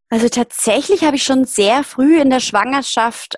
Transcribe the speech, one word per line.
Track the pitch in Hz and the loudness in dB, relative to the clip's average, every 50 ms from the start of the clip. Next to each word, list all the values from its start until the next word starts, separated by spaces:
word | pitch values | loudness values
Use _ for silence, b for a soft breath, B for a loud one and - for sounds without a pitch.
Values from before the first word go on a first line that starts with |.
| _ - | _ -4
Also | 226 226 233 240 | -2 0 0 0
tatsächlich | - 240 240 - - - - 226 208 262 - - 403 349 330 | 0 -2 -4 -4 -4 -4 -2 0 0 0 0 0 0 0 2
habe | 302 277 | 0 0
ich | 269 - | 0 -2
schon | - 262 262 262 | 0 0 0 0
sehr | - - 214 202 202 233 285 277 | 0 0 0 2 2 2 0 -2
früh | - - - 262 294 330 320 | -4 -2 0 2 4 4 4
in | 277 269 | 4 2
der | 262 254 | 2 0
Schwangerschaft, | - - 208 202 208 254 277 277 262 - - 240 226 233 226 - - - - | -2 -2 -2 -2 0 0 -2 -4 -4 -2 -2 0 0 -2 -2 -6 -12 -12 -8